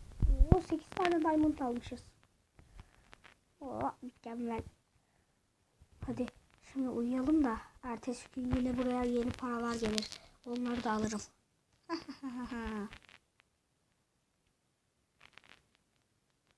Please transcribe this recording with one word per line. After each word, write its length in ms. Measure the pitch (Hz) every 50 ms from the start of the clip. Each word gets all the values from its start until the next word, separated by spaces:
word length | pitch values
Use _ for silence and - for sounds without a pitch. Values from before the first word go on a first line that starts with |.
| - - - - - - - - - 311 -
Oo, 60 | 370
sekiz 280 | 330 - 339 311 - -
tane 320 | - - 381 349 339 330
diamond 380 | 311 330 311 311 311 311 294 -
almışız. 440 | 277 247 240 240 - - 254 240 - - - _ _ _ _ _ _ _ _ - - - - - - _ _ - _ _ - - - - - _ _ _ _ -
Oo, 300 | 294 269 233 214 247 269 - -
mükemmel. 640 | - 247 - _ - 233 233 240 240 233 233 226 240 - - _ _ _ _ _ _ _ _ _ _ _ _ _ _ _ _ _ _ _ _ _ - - _ - -
Hadi 200 | - 240 233 247 240 - - - _ _ _ - - -
şimdi 160 | 269 262 254
uyuyalım 540 | - 233 240 240 254 262 254 269 311 320 285
da 140 | 247 220 214 - - - - -
ertesi 440 | 254 233 226 - - 247 - - - -
gün 200 | 262 247 247 247
yine 220 | 254 247 254 247 247
buraya 260 | 254 254 247 247 247
yeni 280 | 247 240 240 233 247
paralar 440 | - - - 247 240 233 233 233 233
gelir. 340 | 233 226 220 214 214 214 - - - - - - _ -
Onları 380 | 247 240 247 247 240 240 233 233
da 80 | 240
alırım. 300 | 214 214 214 214 220 208 - - _ _ _ _ _ _ _ _ _ _ _ -
<laughs> 1000 | 339 320 - - 277 - - 269 240 247 247 233 254 233 226 220 220 214 202 214 - - - - - - _ _ _ _ _ _ _ _ _ _ _ _ _ _ _ _ _ _ _ _ _ _ _ _ _ _ _ _ _ _ _ _ _ _ _ _ _ _ _ _ - - _ - - - - - _ _ _ _ _ _ _ _ _ _ _ _ _ _ _ _ _ _ _